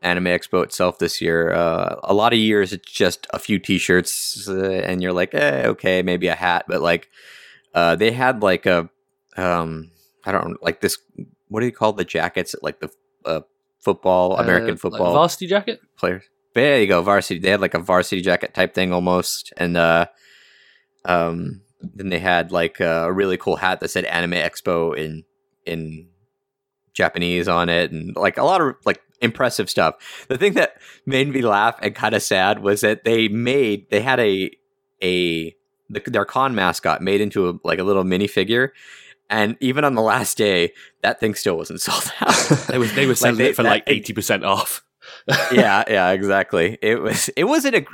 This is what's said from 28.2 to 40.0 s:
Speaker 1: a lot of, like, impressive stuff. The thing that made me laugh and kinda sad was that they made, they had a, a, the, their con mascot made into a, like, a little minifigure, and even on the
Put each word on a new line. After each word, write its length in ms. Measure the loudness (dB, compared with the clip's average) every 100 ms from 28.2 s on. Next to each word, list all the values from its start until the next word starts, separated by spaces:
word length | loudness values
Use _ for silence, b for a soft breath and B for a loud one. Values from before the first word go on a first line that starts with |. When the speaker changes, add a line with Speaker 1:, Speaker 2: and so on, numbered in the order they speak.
| -2 0
Speaker 1:
a 60 |
lot 180 | 0 2
of, 140 | 0 -2 -4
like, 160 | -4 _ -4
impressive 480 | -2 0 -2 -2 -2
stuff. 600 | 0 0 0 -12 -12 -6
The 80 | 0
thing 160 | 0
that 240 | 2 0 -2 B B -4
made 200 | 0 0
me 140 | 0
laugh 340 | 2 2 2 0
and 140 | -6 -2
kinda 240 | -2 0
sad 420 | 0 2 2 2
was 200 | 0 2
that 220 | 2 0
they 240 | 2 2 2
made, 640 | 0 0 2 2 -2 -2
they 120 | 0
had 180 | 2 2
a, 320 | 2 2 -2 -8 _ _ _ -6
a, 540 | -2 0 0 -2 -6 -12 _ _ -12
the, 120 | -10 -4
their 180 | -2
con 300 | -2 0 0
mascot 480 | 0 0 0 -2 -2
made 180 | 0 0
into 300 | 0 0 -2
a, 40 | -2
like, 160 | -4 -2
a 40 |
little 200 | 0 0
minifigure, 640 | 2 0 0 0 0 0 -2 -6 B B B B -4
and 300 | 0 0 0
even 240 | -2 2
on 120 | 2
the 80 | 2